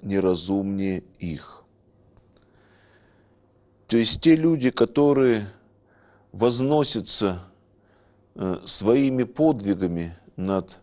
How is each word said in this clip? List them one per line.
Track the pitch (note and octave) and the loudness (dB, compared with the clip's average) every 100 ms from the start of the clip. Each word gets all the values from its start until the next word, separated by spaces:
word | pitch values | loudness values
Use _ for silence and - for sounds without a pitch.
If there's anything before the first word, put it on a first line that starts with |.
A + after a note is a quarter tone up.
неразумнее | G2 G2 F#2 F2+ F2 G2 G2 G2 G2 F#2 - _ | -4 0 0 0 0 -2 -2 -4 -4 -4 -8 _
их". | F2 D2+ - - _ _ _ _ _ _ _ _ _ _ _ _ _ _ _ _ _ _ _ _ _ _ _ | -10 -10 -12 -20 _ _ _ _ _ _ _ _ _ _ _ _ _ _ _ _ _ _ _ _ _ _ _
То | A#2 | 0
есть | A2+ - | 2 2
те | E3 D#3+ | 4 4
люди, | D#3+ D#3+ B2+ | 4 2 0
которые | - A#2 - D3 C3+ B2+ A2+ G2+ - _ _ _ _ _ _ _ | 2 0 2 2 4 2 2 -2 -14 _ _ _ _ _ _ _
возносятся, | G2 A#2 A#2+ C3 D3+ C3+ A2+ - - G2+ F2+ - _ _ _ _ _ _ _ _ | -2 0 2 2 2 0 -2 -4 -2 -2 -4 -10 _ _ _ _ _ _ _ _
э, | - F#2+ F2 F#2 | -8 -6 -6 -4
своими | - G2+ C3 C#3 C3 A#2 | -2 2 2 2 0 -4
подвигами | - D#3 C3 G2+ F#2 F2+ E2+ E2 E2+ - - | 0 0 0 -2 -2 -2 -4 -8 -12 -20 -8
над | F#2 F#2+ F2+ - | -4 -2 -4 -14